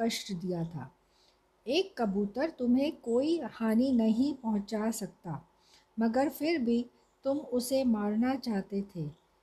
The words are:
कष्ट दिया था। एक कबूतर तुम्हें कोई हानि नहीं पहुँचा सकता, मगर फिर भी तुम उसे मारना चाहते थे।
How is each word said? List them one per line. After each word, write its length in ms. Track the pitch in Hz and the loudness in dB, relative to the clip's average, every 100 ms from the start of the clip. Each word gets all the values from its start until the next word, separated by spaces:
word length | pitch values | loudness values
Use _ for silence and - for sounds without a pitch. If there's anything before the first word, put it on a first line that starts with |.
कष्ट 320 | 233 220 - | -2 -2 -6
दिया 320 | 185 180 175 | -6 -4 -2
था। 300 | 165 165 131 _ _ _ _ _ _ _ - | -4 -6 -12 _ _ _ _ _ _ _ -2
एक 280 | 294 381 - | 0 0 -2
कबूतर 520 | 226 190 208 240 320 | -2 0 -2 -2 -4
तुम्हें 460 | - 247 247 285 311 | 0 2 4 2 -2
कोई 440 | - 233 294 339 | 0 0 2 0
हानि 480 | 247 - 226 220 269 | -4 -4 2 4 4
नहीं 420 | 247 220 220 277 | 4 4 4 2
पहुँचा 560 | 294 226 208 202 214 220 | 0 -2 -2 -2 -2 -2
सकता, 580 | 226 180 - 175 139 - _ _ - _ - | -4 -6 -10 -10 -10 -12 _ _ -20 _ -2
मगर 280 | 226 233 285 | 0 2 0
फिर 300 | - 294 339 | 0 0 0
भी 280 | 233 233 240 _ _ _ | 2 0 0 _ _ _
तुम 140 | 269 285 | -4 -2
उसे 460 | - 247 240 269 | -2 -2 0 0
मारना 500 | 254 214 208 214 247 | 2 2 2 0 0
चाहते 500 | 269 247 202 190 196 196 175 | 0 -2 -4 -2 -4 -6 -6
थे। 140 | 147 - _ _ | -8 -10 _ _